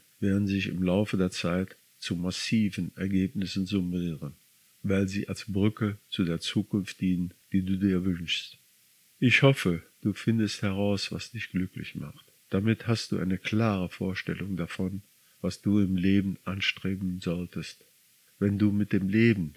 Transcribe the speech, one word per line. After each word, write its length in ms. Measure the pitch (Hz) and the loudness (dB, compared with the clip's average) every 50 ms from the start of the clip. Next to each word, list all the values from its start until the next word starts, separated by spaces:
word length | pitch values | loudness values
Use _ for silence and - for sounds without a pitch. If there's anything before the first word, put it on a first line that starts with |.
| - _ _ - | -8 _ _ -2
werden 280 | 101 101 98 101 101 | 0 2 2 2 2
sich 200 | 98 98 98 98 | 2 0 0 -2
im 140 | - - 90 | -2 -2 0
Laufe 360 | 92 90 90 101 107 - - | 2 2 4 2 2 2 2
der 140 | 95 92 90 | 0 0 0
Zeit 460 | - - - 85 87 92 95 - - _ _ _ _ - | 0 -2 -2 0 0 0 -2 -4 -8 _ _ _ _ -10
zu 160 | - - 90 | -6 -6 -4
massiven 800 | 85 87 92 - - - - 117 110 107 98 - - 87 78 - | -2 -2 -4 -4 -4 -2 0 2 2 2 2 0 -2 -6 -6 -4
Ergebnissen 680 | - 95 98 98 95 95 92 - 101 95 85 - 98 95 | -4 -2 0 2 2 2 0 0 -4 -4 -4 -2 -4 -2
summieren, 680 | 90 104 98 90 87 90 90 87 85 80 69 - 71 - _ _ _ _ _ _ _ _ _ | 0 0 0 0 0 -2 -2 -2 -4 -4 -6 -8 -12 -12 _ _ _ _ _ _ _ _ _
weil 260 | - 101 95 98 101 | -2 0 2 2 2
sie 200 | 95 98 101 - | 0 0 -4 -4
als 180 | - 101 - - 104 | -4 -6 -8 -6 -4
Brücke 460 | 95 98 101 107 107 - 110 104 101 - _ - | 0 2 2 2 2 0 -2 -2 -2 -4 _ -8
zu 140 | - - 92 | -2 -2 0
der 160 | 85 85 85 | 0 0 -4
Zukunft 600 | - - - 107 95 - - 101 90 - - - | -4 -2 -2 -2 -2 0 0 -2 -2 -4 -6 -2
dienen, 320 | 95 92 92 87 90 87 - _ _ - | 0 0 0 0 -2 -4 -6 _ _ -2
die 100 | - 95 | 0 0
du 160 | 92 92 95 | 2 0 0
dir 260 | 92 101 98 92 90 90 | 2 2 2 2 2 0
wünschst. 540 | 95 87 85 85 78 - - - - - - _ _ _ _ _ _ _ _ _ _ _ - | 0 -2 -2 -2 -4 -4 -6 -6 -10 -16 -20 _ _ _ _ _ _ _ _ _ _ _ 2
Ich 220 | - 123 - - | 2 4 6 8
hoffe, 420 | 139 139 135 - - 92 85 82 - - _ _ | 6 6 6 6 2 0 0 0 -4 -12 _ _
du 120 | - 107 92 | -2 -2 -2
findest 480 | - - 120 113 113 107 101 - - | 0 0 0 2 2 2 0 -2 -2
heraus, 500 | - 101 95 98 101 101 101 95 - - | -2 -2 0 0 0 0 0 0 -2 -4
was 200 | 87 85 - - | -6 -8 -10 -10
dich 180 | - 110 - - | -10 -10 -8 -4
glücklich 460 | - 90 92 - - - - - - | -4 -4 -4 -4 -6 -10 -12 -10 -10
macht. 300 | - 71 76 - - - _ _ _ _ - | -10 -10 -12 -14 -18 -20 _ _ _ _ -2
Damit 380 | - 95 101 113 110 - - | -2 0 2 2 0 0 0
hast 240 | 117 113 110 - - | -2 -2 -2 -2 -4
du 60 | 104 | -4
eine 200 | 85 87 92 95 | -2 0 0 -2
klare 520 | - - - 107 107 117 110 101 95 90 87 | -2 -2 -2 0 2 2 2 2 0 -2 -4
Vorstellung 680 | - - 95 95 90 - - - 87 85 87 98 95 | -4 -4 -4 -4 -4 -6 -6 -6 -6 -6 -6 -6 -4
davon, 440 | 87 85 - - - 92 92 98 98 - _ _ _ _ _ _ _ | -4 -6 -6 -6 -4 -4 -4 -4 -8 -12 _ _ _ _ _ _ _
was 200 | - 92 - - | -4 -4 -4 -2
du 180 | - 101 101 104 | 0 2 4 4
im 160 | 98 92 95 | 4 4 2
Leben 420 | 90 87 95 98 101 98 98 90 - - | 2 4 4 4 4 4 2 -2 -6 -6
anstreben 720 | - 92 98 - - - - - 95 98 95 98 92 90 92 | -8 -6 -4 -2 -4 -4 -4 -4 -6 -4 -4 -4 -4 -4 -4
solltest. 680 | - 92 85 90 87 - - 82 80 - - - _ _ _ _ _ _ _ _ _ _ _ - | -4 -4 -4 -4 -4 -6 -8 -10 -10 -10 -12 -18 _ _ _ _ _ _ _ _ _ _ _ 0
Wenn 200 | 98 104 104 98 | 0 2 2 4
du 120 | 104 104 | 2 4
mit 220 | 101 101 104 - - | 4 2 0 2 0
dem 160 | 95 95 95 | 0 2 2
Leben, 460 | 98 110 117 117 110 101 82 73 - | 4 6 6 6 4 4 0 -4 -6